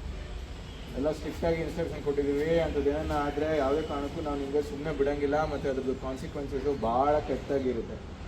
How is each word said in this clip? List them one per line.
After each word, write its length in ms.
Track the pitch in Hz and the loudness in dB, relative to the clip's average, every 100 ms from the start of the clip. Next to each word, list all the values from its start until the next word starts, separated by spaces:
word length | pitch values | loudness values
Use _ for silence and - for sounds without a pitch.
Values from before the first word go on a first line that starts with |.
| - - - - - - - - - 123 | -6 -8 -8 -8 -8 -10 -10 -10 -8 -2
ಎಲ್ಲ 160 | 151 | 0
ಸ್ಟ್ರಿಕ್ಟಾಗಿ 480 | 151 156 - 170 165 | 0 -4 -2 0 2
ಇನ್‌ಸ್ಟ್ರಕ್ಷನ್ 440 | 151 170 156 151 | 0 -2 -4 -2
ಕೊಟ್ಟಿದ್ದೀವಿ. 540 | 147 139 143 143 160 165 | 0 2 2 2 4 4
ಅಂಥದ್ದು 300 | 151 143 143 | 4 2 2
ಏನನ್ನ 220 | 151 156 | 2 2
ಆದರೆ 460 | 151 143 143 156 156 | 0 0 0 2 2
ಯಾವುದೇ 240 | 135 151 | 4 2
ಕಾರಣಕ್ಕೂ 380 | 156 151 143 160 | 0 -2 -4 -4
ನಾವು 160 | 151 143 | -2 -2
ನಿಮಗೆ 260 | 135 147 | 0 0
ಸುಮ್ಮನೆ 360 | 147 139 156 143 | 0 -2 -2 0
ಬಿಡಂಗಿಲ್ಲ, 460 | 139 143 139 151 156 | 2 2 2 2 2
ಮತ್ತು 160 | 139 139 | 0 -2
ಅದ್ರದ್ದು 240 | 131 127 | 0 -2
ಕಾನ್ಸಿಕ್ವೆನ್ಸಸ್ಸು 840 | 120 131 131 160 147 139 135 143 139 | -2 -4 -6 -6 -6 -4 -2 0 0
ಭಾಳ 380 | - 123 143 151 | 2 4 6 4
ಕೆಟ್ಟದಾಗಿರುತ್ತೆ. 1000 | 139 127 - 139 127 113 - - - - | 2 -2 0 0 2 0 -2 -8 -10 -10